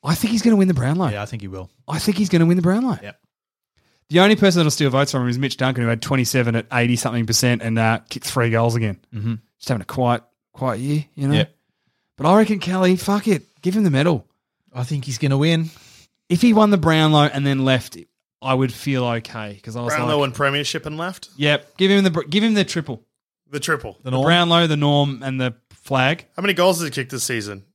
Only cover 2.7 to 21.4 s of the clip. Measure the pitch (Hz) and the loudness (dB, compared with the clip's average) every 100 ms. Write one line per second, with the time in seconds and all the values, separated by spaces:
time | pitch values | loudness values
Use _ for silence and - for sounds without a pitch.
2.7 | 202 254 180 101 - _ _ _ _ _ | 0 -2 -4 -10 -20 _ _ _ _ _
3.7 | _ _ _ _ 165 196 214 202 175 156 | _ _ _ _ 4 6 6 4 4 2
4.7 | - 143 131 139 135 123 123 139 - 131 | 2 0 2 0 0 -2 -2 -4 -2 -2
5.7 | 127 117 117 - 135 120 131 120 113 113 | 0 -2 -2 -2 0 0 0 0 -2 -2
6.7 | 123 120 120 127 117 113 113 123 120 113 | -2 0 0 -2 -2 -2 0 0 0 -2
7.7 | 113 113 113 _ 123 - 135 117 113 117 | 0 0 0 _ -12 -6 -2 0 2 0
8.7 | 117 110 95 _ 113 107 117 _ _ - | 0 -4 -6 _ -8 -6 -6 _ _ -6
9.7 | 120 - - 123 120 _ _ _ - 131 | -6 -6 -4 -2 -2 _ _ _ -8 -6
10.7 | 107 135 151 147 - 139 151 - _ _ | -4 -2 -4 -4 -6 0 0 0 _ _
11.7 | _ _ _ _ _ 147 202 214 208 175 | _ _ _ _ _ 2 4 4 0 -2
12.7 | 185 185 185 - 202 220 170 - _ 180 | 0 2 2 0 -2 0 -2 -4 _ -4
13.7 | 202 196 135 156 131 - _ _ _ _ | 0 2 2 2 0 -6 _ _ _ _
14.7 | 123 123 147 131 120 143 135 156 165 160 | -10 -6 -6 -6 -4 -2 2 2 0 -2
15.7 | - - - _ _ _ 175 240 220 214 | -10 -20 -20 _ _ _ 2 4 6 4
16.7 | 202 160 156 156 151 147 139 139 135 135 | 4 4 4 4 4 4 2 -2 0 2
17.7 | 131 - 85 85 _ _ _ 131 131 131 | 0 -2 -18 -20 _ _ _ -2 0 0
18.7 | 123 - 131 123 117 113 113 107 101 - | -4 -4 -2 -2 -4 -8 -14 -14 -14 -14
19.7 | 113 120 151 - 147 139 110 139 143 143 | -8 -4 -2 0 0 -2 -2 -2 -2 -4
20.7 | 160 151 151 175 185 - - | -8 -10 -10 -10 -12 -20 -2